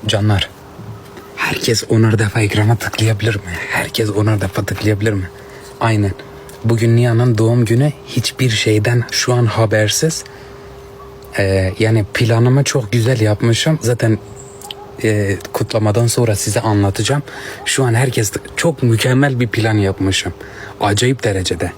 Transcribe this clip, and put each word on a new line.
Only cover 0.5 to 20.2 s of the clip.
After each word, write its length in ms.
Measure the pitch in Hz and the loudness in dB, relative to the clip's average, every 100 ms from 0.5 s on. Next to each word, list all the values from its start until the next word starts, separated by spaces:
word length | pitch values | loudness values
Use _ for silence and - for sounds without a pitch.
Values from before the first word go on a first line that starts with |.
| - - - - - - - - - | -10 -20 -18 -16 -16 -16 -18 -18 -8
herkes 480 | - - - 113 - | -4 -4 0 -2 2
onar 300 | 113 110 107 | 4 4 4
defa 220 | 107 113 | 2 0
ekrana 360 | 104 107 107 113 | 0 2 2 2
tıklayabilir 580 | - - 110 107 110 | -2 0 0 2 0
mi? 180 | 101 90 85 - | -2 -6 -10 -6
Herkes 400 | - 95 - 110 | -4 -4 -2 0
onar 300 | 101 104 107 | 2 2 2
defa 240 | 98 - | -2 -4
tıklayabilir 480 | 98 98 107 104 110 | -4 -2 0 0 0
mi? 180 | 101 92 - - - - - | -2 -4 -12 -18 -18 -18 -4
Aynen. 320 | 113 107 101 95 - - - - | 0 2 0 -2 -14 -18 -18 -6
Bugün 320 | 113 113 117 117 | 0 2 4 4
Nihan'ın 420 | 120 117 123 110 | 4 4 2 4
doğum 260 | 113 120 | 2 2
günü. 280 | 110 117 147 - - | 2 4 2 0 -6
Hiçbir 440 | - - - 127 | -4 -4 -2 0
şeyden 540 | 110 - 107 107 120 117 | 0 2 2 2 0 0
şu 240 | - - | -2 0
an 120 | 123 117 | 2 2
habersiz. 760 | 110 110 107 107 - 160 160 - - - - - - - - - - - - | 2 2 2 2 2 0 -2 -10 -18 -18 -18 -18 -18 -18 -18 -18 -18 -10 -2
Ee, 340 | 98 95 95 92 | 2 2 0 0
yani 260 | 107 113 104 | 2 2 2
planımı 500 | - 117 113 120 131 | 0 2 4 4 4
çok 280 | 135 139 107 | 2 0 0
güzel 280 | 120 113 127 | 0 2 2
yapmışım. 580 | 107 104 117 110 - 156 | 2 2 2 2 2 0
Zaten, 360 | 113 120 113 107 - - - - - - - - | 0 0 2 0 -4 -18 -18 -18 -16 -16 -16 -4
e, 320 | 110 104 98 98 - | 0 0 0 -2 -6
kutlamadan 540 | - 110 117 107 107 117 | -6 -2 0 2 4 2
sonra 300 | - 117 101 | 4 2 2
size 240 | - 104 | 0 -2
anlatacağım. 640 | 113 101 98 92 107 143 - - - - | 2 2 2 0 0 0 -2 -14 -14 -10
Şu 200 | - - | -4 0
an 100 | 131 | 2
herkes 380 | 113 131 123 107 - - - | 2 2 0 -2 -4 -8 -2
çok 260 | 170 151 | 0 2
mükemmel 580 | 123 110 127 127 143 127 | 2 2 2 4 2 2
bir 80 | 120 | -2
plan 260 | - 110 | 0 2
yapmışım. 580 | 107 98 95 95 95 | 2 2 0 0 0